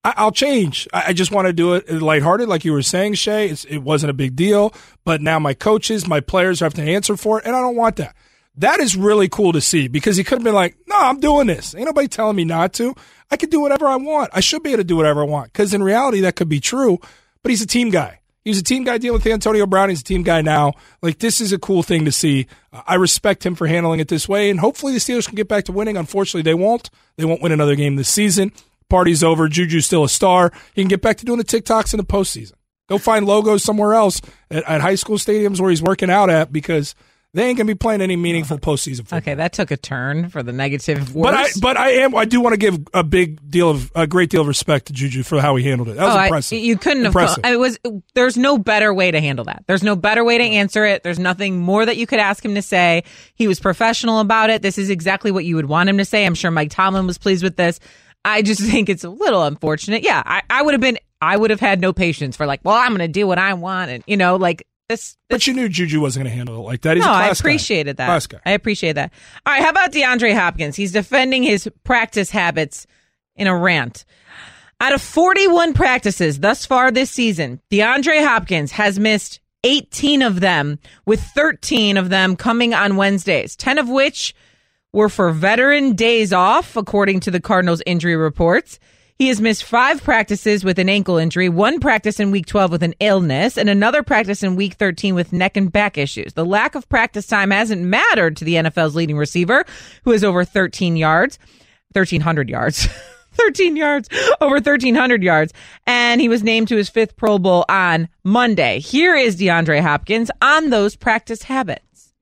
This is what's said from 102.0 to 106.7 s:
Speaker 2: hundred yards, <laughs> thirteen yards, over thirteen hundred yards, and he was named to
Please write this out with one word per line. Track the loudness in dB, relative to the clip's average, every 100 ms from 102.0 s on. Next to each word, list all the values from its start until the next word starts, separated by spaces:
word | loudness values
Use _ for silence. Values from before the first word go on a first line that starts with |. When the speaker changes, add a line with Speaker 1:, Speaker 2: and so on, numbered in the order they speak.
| 0 0
Speaker 2:
hundred | 0 -2 -2
yards, | -2 -2 0 -4 -4 -20
<laughs> | -20 _
thirteen | 0 2 2 0 2
yards, | 0 -2 -4 -4 -2 0
over | 2 2
thirteen | 2 0 2
hundred | 2 2 2
yards, | 2 2 0 -6 -20 -10
and | -2 0 2 2
he | 2
was | 2
named | 2 0
to | 2